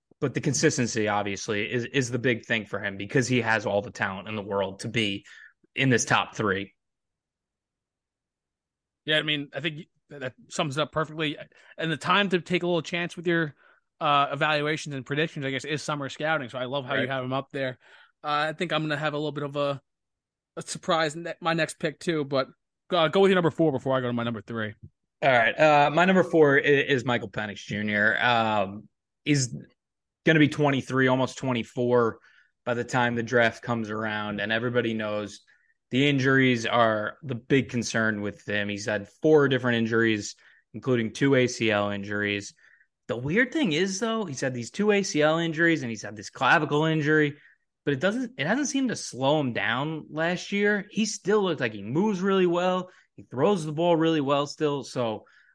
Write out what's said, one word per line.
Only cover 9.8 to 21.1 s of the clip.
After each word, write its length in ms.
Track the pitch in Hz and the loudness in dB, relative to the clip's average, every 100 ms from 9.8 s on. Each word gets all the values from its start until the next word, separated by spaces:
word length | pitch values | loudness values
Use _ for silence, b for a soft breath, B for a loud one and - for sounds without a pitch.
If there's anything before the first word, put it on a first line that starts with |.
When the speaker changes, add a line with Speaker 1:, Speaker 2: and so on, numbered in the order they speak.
| - _ _ | -14 _ _
Speaker 2:
that, 120 | 143 | -12
that 120 | 127 - - | -12 -12 -10
sums 300 | - 160 139 | -6 -4 -4
it 20 | |
up 120 | 147 | -4
perfectly. 440 | 156 156 156 156 147 - B B - | -4 -4 -4 -6 -6 -12 B B -8
And 160 | 165 | -6
the 60 | 151 | -4
time 320 | - 196 202 | 2 2 4
to 100 | 180 | 0
take 220 | - 180 | 0 -2
a 40 | 175 | 0
little 140 | 175 | -2
chance 360 | - 170 175 - | -2 -6 -6 -6
with 100 | 170 | 0
your, 280 | 165 156 - b b _ _ | 0 0 -6 b b _ _
uh, 280 | 156 143 139 | 2 2 2
evaluations 600 | 139 151 151 147 156 156 | 0 0 0 0 -4 -6
and 100 | 139 | -10
predictions, 400 | 123 143 160 156 | -4 -2 -2 -4
I 60 | 135 | -6
guess, 160 | 135 143 | -6 -4
is 160 | 151 | -6
summer 260 | - 147 135 | -4 -6 -8
scouting. 400 | - 151 160 123 | -6 -2 -2 -4
So 100 | 127 | -8
I 60 | |
love 220 | 127 143 127 | -6 -6 -4
how 80 | |
you 60 | 139 | -4
Speaker 1:
Right. 100 | 123 | -2
Speaker 2:
have 140 | 135 | -4
him 100 | 127 | -4
up 140 | 135 135 | -4 -6
there. 260 | 143 131 123 b b b _ | -6 -6 -8 b b b _
Uh, 260 | 151 147 156 | -4 -2 -2
I 40 | |
think 180 | 156 175 | -4 -2
I'm 100 | 156 | -2
gonna 140 | 156 147 | -2 -2
have 160 | 156 | -2
a 60 | 147 | -4
little 140 | 151 | -4
bit 120 | 147 | -6
of 120 | 143 143 | -6 -2
a, 240 | 143 139 - _ _ _ _ _ _ - | -2 -4 -10 _ _ _ _ _ _ -14
a 60 | |
surprise 520 | - - - 165 160 | -12 -8 -2 0 0